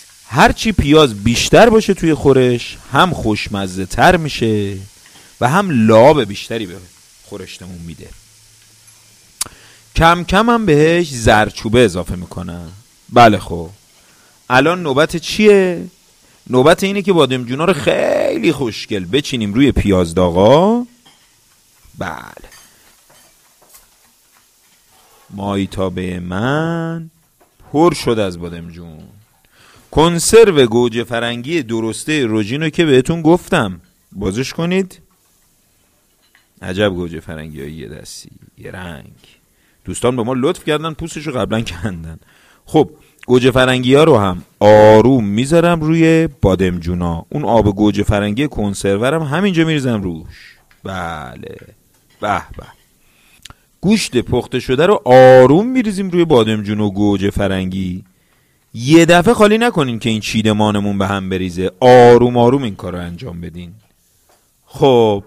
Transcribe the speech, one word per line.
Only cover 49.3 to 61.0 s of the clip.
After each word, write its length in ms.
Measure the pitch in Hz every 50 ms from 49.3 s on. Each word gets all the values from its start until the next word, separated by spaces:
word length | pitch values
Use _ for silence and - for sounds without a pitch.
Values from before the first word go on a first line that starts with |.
| 143
همینجا 280 | 175 202 202 175 160 165
میریزم 380 | 160 156 143 131 127 117 104
روش. 540 | 98 90 82 80 87 - - - - - - _ _ _ _ _ -
بله، 720 | - - 90 87 85 82 76 65 60 62 69 - - - - - - _ _ _ _ _ _ _ _ _ -
به 220 | 208 208 - - - - -
به. 80 | - - - - _ _ _ _ _ _ _ _ _ _ _ _ _ - - - _ _ _ _ _
گوشت 360 | - 185 220 202 - - -
پخته 440 | 117 101 - 127 120 - - - 123
شده 260 | - - 127 135 165
رو 160 | 202 208 - -
آروم 600 | 123 127 131 131 127 131 127 127 127 147 185 220
میریزیم 440 | 254 254 262 214 220 190 190 196 185
روی 140 | 170 175 170
بادمجون 560 | 160 143 117 110 110 110 107 104 104 107 104
و 100 | 107 104
گوجه 400 | 95 101 104 104 101 95 98 101
فرنگی. 720 | - - 101 95 98 95 92 92 92 95 92 90 90 92 - _ _ _ _ _ _ _ _ _ _ _ _ _ -
یه 300 | 113 120 135 160 170 165
دفعه 300 | 160 170 175 165 220 240
خالی 240 | 226 208 208 214 220
نکنین 400 | 233 240 233 175 139 127 117 107
که 120 | - 117
این 100 | 110 107
چیدمانمون 800 | 101 - - 110 107 110 104 104 107 107 104 101 101 101 101
به 80 | 98